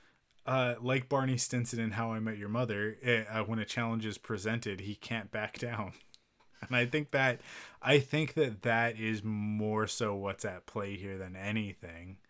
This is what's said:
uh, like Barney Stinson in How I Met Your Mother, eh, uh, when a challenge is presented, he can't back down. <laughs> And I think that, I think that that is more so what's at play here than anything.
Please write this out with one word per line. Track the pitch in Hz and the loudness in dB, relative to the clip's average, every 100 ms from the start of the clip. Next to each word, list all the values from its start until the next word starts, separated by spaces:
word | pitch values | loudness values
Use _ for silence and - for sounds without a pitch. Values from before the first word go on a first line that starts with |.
| - _ _ _ - | -16 _ _ _ 0
uh, | 131 123 117 | 2 2 0
like | 120 135 127 | 0 0 2
Barney | 135 131 123 | 2 2 2
Stinson | - 123 117 117 | 2 0 0 0
in | 113 | -2
How | 101 113 | 0 0
I | 110 | 0
Met | 110 104 | -2 -4
Your | 101 | -2
Mother, | 117 123 101 107 110 | 0 0 0 -2 -2
eh, | 127 113 107 | 2 2 2
uh, | 110 | -2
when | 101 113 | 0 0
a | |
challenge | 104 123 113 113 | -2 -2 0 0
is | 110 98 | -2 -4
presented, | - 107 107 117 110 95 | -4 -4 0 -2 -2 -6
he | 98 101 | -6 -8
can't | - 113 98 | -6 -6 -4
back | 107 107 - | -4 -4 -4
down. | 120 107 98 - | -6 -4 -6 -10
<laughs> | - - _ _ _ - - | -20 -20 _ _ _ -14 0
And | |
I | 127 120 | 2 4
think | 151 147 | 2 2
that, | 139 131 117 - - - - | 4 4 2 -4 -16 -16 -2
I | 127 143 | 6 6
think | 127 151 156 | 6 0 2
that | 160 135 104 | 4 2 2
that | 120 113 117 110 | 2 4 4 2
is | 110 107 | -2 0
more | 107 107 104 107 107 107 107 | 0 -2 0 0 2 2 0
so | - 110 | 0 -2
what's | 101 98 95 107 | 0 -4 -4 -6
at | 90 | -8
play | - 110 98 98 | -8 -6 -6 -6
here | 98 95 | -6 -6
than | 92 95 | -8 -6
anything. | 101 110 104 - - 82 90 95 | -2 0 -2 -6 -14 -14 -14 -16